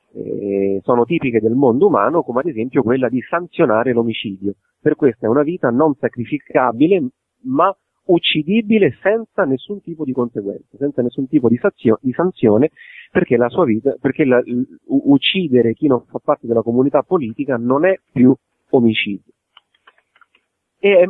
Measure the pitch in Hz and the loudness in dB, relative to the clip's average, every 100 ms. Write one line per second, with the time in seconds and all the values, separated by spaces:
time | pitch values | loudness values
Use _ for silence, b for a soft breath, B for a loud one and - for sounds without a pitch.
0 | _ 110 - 107 101 98 98 98 - 120 | _ -14 -10 -8 -4 -2 -2 -2 -2 0
1 | 117 - 131 113 113 127 135 120 196 117 | 0 -2 -2 -2 0 2 2 2 2 2
2 | 107 165 - 120 165 113 127 139 110 131 | 0 -2 -2 -4 -4 -6 -4 -2 0 0
3 | 123 123 - 175 175 - 143 110 123 117 | -2 -4 -4 -6 -6 -2 0 2 0 0
4 | 117 110 110 95 98 - _ _ 151 151 | -2 -4 -8 -8 -8 -10 _ _ -4 0
5 | 139 - 110 135 147 180 131 120 156 135 | 0 0 0 0 0 -2 -2 0 0 0
6 | 120 120 113 147 - 151 127 117 165 196 | -6 -6 -8 -8 -4 0 0 2 2 2
7 | 127 - _ _ 131 139 190 - _ _ | -2 -8 _ _ -4 0 0 -2 _ _
8 | - 170 - 156 151 220 208 220 165 - | -2 0 0 -4 -2 -2 0 2 2 0
9 | 190 226 220 - 160 131 - 202 - 160 | -2 -2 -4 -4 -2 -4 -6 -14 -12 -8
10 | 143 123 120 113 101 98 - 107 143 - | -6 -4 -4 -6 -8 -10 -14 -8 -6 -2
11 | 120 - 131 151 120 120 202 - 117 107 | -4 -4 -2 0 2 2 0 -2 0 0
12 | 131 123 180 - 110 107 151 B B B | -2 -2 -2 0 2 2 0 B B B
13 | B - - 117 120 123 147 107 135 - | B -4 0 0 0 0 0 0 -2 -2
14 | 131 - 139 123 - 123 131 80 - 139 | -2 0 2 2 0 -4 -6 -10 -4 0
15 | - 143 - 196 165 123 113 110 151 123 | 2 2 2 -2 2 2 2 0 0 0
16 | - 135 - 143 113 113 113 120 135 143 | -2 -6 -4 -4 -2 -2 0 0 2 0
17 | - 180 113 113 139 120 120 139 180 185 | 0 -2 -2 -6 -4 -4 -2 0 0 -2
18 | _ 123 123 135 _ _ _ 135 117 107 | _ 2 4 4 _ _ _ 2 2 0
19 | 104 95 _ _ _ _ _ _ _ _ | -4 -8 _ _ _ _ _ _ _ _
20 | _ _ _ _ _ _ _ _ 202 190 | _ _ _ _ _ _ _ _ 4 4
21 | 180 | 4